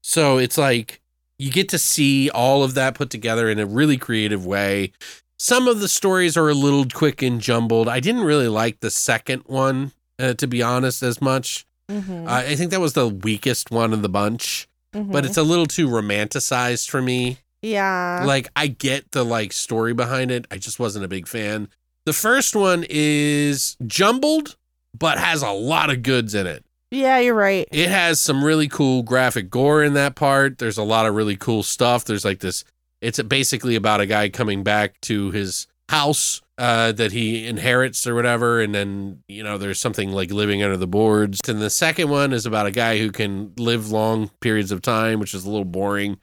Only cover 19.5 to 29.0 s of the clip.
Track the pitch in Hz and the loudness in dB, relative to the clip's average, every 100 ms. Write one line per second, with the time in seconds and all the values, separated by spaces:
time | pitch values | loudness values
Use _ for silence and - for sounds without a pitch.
19.5 | - - 113 113 120 120 131 127 120 - | -6 -4 -2 0 -2 -2 -2 -2 -4 -6
20.5 | 87 110 - 117 101 95 95 85 117 104 | -14 -12 -6 -6 -4 -8 -8 -8 -6 -4
21.5 | 107 101 _ _ _ - 151 214 254 - | -6 -8 _ _ _ -4 -2 2 2 2
22.5 | 214 196 175 170 151 151 147 147 147 147 | 2 2 2 0 0 2 2 2 2 0
23.5 | 139 - - 117 - 196 254 294 320 294 | -2 -4 -6 -6 2 2 4 2 2 -2
24.5 | - _ _ _ - 160 - 175 160 120 | -16 _ _ _ -2 -2 0 0 0 -2
25.5 | 98 123 160 151 131 120 127 110 101 90 | -2 0 0 0 0 2 0 0 -2 -4
26.5 | 73 _ _ _ 262 262 262 247 226 196 | -6 _ _ _ 0 2 4 4 2 2
27.5 | 190 - 147 175 196 170 156 - 135 147 | 0 0 0 2 2 2 2 2 2 2
28.5 | 156 147 - 139 127 | 2 0 2 2 2